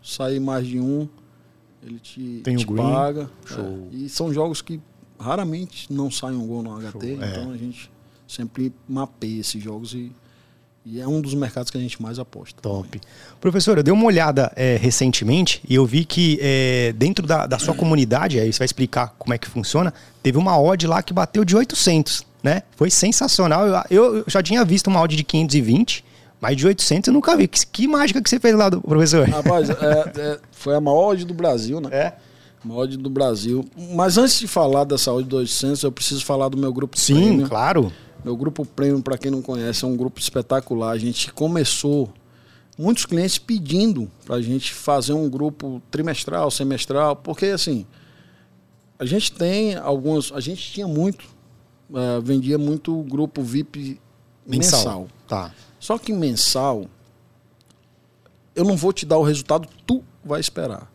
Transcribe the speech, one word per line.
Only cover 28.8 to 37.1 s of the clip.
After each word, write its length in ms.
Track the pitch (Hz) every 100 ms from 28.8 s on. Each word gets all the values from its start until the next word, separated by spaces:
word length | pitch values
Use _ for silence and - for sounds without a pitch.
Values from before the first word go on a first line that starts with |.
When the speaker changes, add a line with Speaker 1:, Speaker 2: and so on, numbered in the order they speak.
Speaker 2:
professor? 460 | 180 151 160 156 131
Speaker 1:
Rapaz, 420 | 147 147 175 147
é, 40 | 147
é, 640 | 151 151 151 147 147 147 -
foi 220 | - -
a 80 | 151
maior 280 | 147 147 196
odd 140 | 190 175
do 80 | 170
Brasil, 440 | 170 123 110 151
né? 100 | 139
Speaker 2:
É? 160 | 135 165 - - - - _
Speaker 1:
A 40 | 113
maior 140 | 117
odd 140 | 131 135
do 120 | 135
Brasil. 520 | 135 135 107 110 127 131 - 175
Mas 240 | 175 185 180
antes 220 | 254 -
de 80 | 226
falar 380 | 190 147 139 143
dessa 260 | 139 -
odd 140 | 123 131
do 60 | 135
oitocentos, 460 | 123 - 135 143
eu 80 | 139
preciso 340 | 123 - 139 -
falar 220 | 139 135
do 80 | 135
meu 160 | 139
grupo 240 | 127 135 -
Speaker 2:
Sim, 160 | -